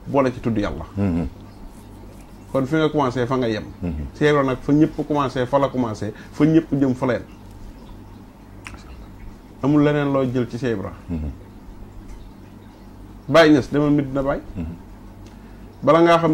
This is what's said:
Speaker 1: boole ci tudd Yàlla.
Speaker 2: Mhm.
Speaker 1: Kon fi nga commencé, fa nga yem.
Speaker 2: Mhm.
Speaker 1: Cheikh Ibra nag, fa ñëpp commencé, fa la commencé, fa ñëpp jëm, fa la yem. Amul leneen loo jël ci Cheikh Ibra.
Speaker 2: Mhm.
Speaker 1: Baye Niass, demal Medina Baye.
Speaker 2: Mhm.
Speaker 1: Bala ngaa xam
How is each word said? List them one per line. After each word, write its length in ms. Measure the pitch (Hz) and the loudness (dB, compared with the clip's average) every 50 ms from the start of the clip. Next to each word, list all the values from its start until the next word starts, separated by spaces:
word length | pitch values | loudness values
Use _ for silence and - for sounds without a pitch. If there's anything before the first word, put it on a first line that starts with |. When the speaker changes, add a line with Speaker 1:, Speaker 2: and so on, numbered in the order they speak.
| - | -6
Speaker 1:
boole 240 | - 127 139 131 127 123 | -2 2 2 2 2 0
ci 60 | - | -2
tudd 160 | - 123 110 | -4 -2 0
Yàlla. 280 | 104 101 90 82 80 78 - - | 0 -2 -2 -4 -8 -10 -8 -4
Speaker 2:
Mhm. 300 | 101 101 95 82 85 78 67 - - - - - - - - - - - - - - - - - - - - - - - - | -2 0 0 0 0 -2 -4 -8 -14 -20 -20 -20 -20 -20 -20 -20 -20 -20 -20 -20 -20 -20 -20 -20 -20 -20 -20 -20 -20 -10 -6
Speaker 1:
Kon 140 | - 135 131 | -4 -4 -2
fi 100 | 127 156 | 0 0
nga 140 | 160 156 143 | 0 0 2
commencé, 360 | 151 151 135 123 120 131 120 | 0 0 0 0 -2 -2 -2
fa 120 | 120 131 | -2 0
nga 100 | 127 127 | 0 0
yem. 160 | 113 110 101 - - - - | -2 -2 -4 -6 -10 -10 -8
Speaker 2:
Mhm. 100 | 95 87 78 76 71 65 - | -6 -6 -6 -6 -8 -8 -4
Speaker 1:
Cheikh 120 | - 151 147 | 0 2 2
Ibra 140 | 147 143 135 | 4 2 2
nag, 140 | 135 127 127 | 0 -2 -2
fa 100 | - - 143 | 0 2 4
ñëpp 340 | 151 156 151 - - 147 | 4 4 2 0 -4 -4
commencé, 380 | - 151 147 139 120 - 135 123 | -2 -2 -2 -2 -2 -2 -4 -2
fa 120 | 123 143 139 | 0 2 2
la 100 | 139 127 | 2 0
commencé, 440 | 131 127 120 110 107 - 104 107 - - - - - | 0 -2 -2 -2 -4 -6 -8 -8 -8 -10 -16 -8 -2
fa 100 | - 151 | 2 4
ñëpp 280 | 160 160 165 160 - - | 4 4 4 2 2 0
jëm, 200 | 139 139 131 123 | 0 0 0 0
fa 100 | - 143 | 0 -2
la 80 | 127 110 | -2 -2
yem. 80 | 95 - - - - - - - - - - - - - - - - - - - - - - - - - - - - - - - - - - - - - - - - - - - - - - - - - | -2 -6 -10 -20 -20 -20 -20 -20 -18 -18 -18 -18 -18 -20 -20 -20 -20 -20 -20 -20 -20 -20 -20 -20 -20 -20 -20 -20 -20 -18 -18 -18 -18 -18 -20 -20 -18 -18 -20 -20 -18 -18 -18 -18 -18 -20 -20 -10 -4 0
Amul 200 | 139 147 147 143 | 2 4 4 4
leneen 280 | 147 147 147 143 139 | 4 2 2 0 0
loo 120 | 139 135 135 | 0 0 0
jël 220 | 123 120 131 120 104 | 0 0 -2 -2 -4
ci 80 | 123 | -4
Cheikh 160 | 117 135 120 113 | -4 -4 -2 -2
Ibra. 140 | 98 92 87 85 - - 90 | -4 -6 -10 -12 -14 -10 -8
Speaker 2:
Mhm. 200 | 85 78 76 71 67 - - - - - - - - - - - - - - - - - - - - - - - - - - - - - - - - - - - - - - - | -6 -6 -6 -8 -10 -12 -16 -20 -20 -20 -20 -18 -18 -18 -18 -18 -18 -18 -18 -16 -16 -18 -18 -18 -20 -20 -20 -20 -20 -20 -20 -20 -20 -20 -20 -20 -20 -20 -20 -20 -20 -14 -2 4
Speaker 1:
Baye 220 | 139 160 165 156 | 6 8 8 8
Niass, 180 | 151 131 113 - | 6 4 4 0
demal 180 | 139 143 151 147 | 0 0 2 2
Medina 300 | 147 143 135 131 135 139 | 2 2 0 -2 -4 -4
Baye. 200 | 135 139 131 - - - - | -2 -2 -4 -4 -6 -10 -10
Speaker 2:
Mhm. 80 | 92 80 80 85 - - - - - - - - - - - - - - - - - - - - - | -8 -8 -8 -10 -14 -16 -20 -20 -20 -20 -20 -20 -20 -20 -20 -20 -20 -20 -20 -20 -20 -20 -20 -12 -2
Speaker 1:
Bala 200 | - 135 156 165 | 2 4 6 6
ngaa 160 | 170 170 170 165 | 6 6 6 4
xam 140 | 165 160 | 4 2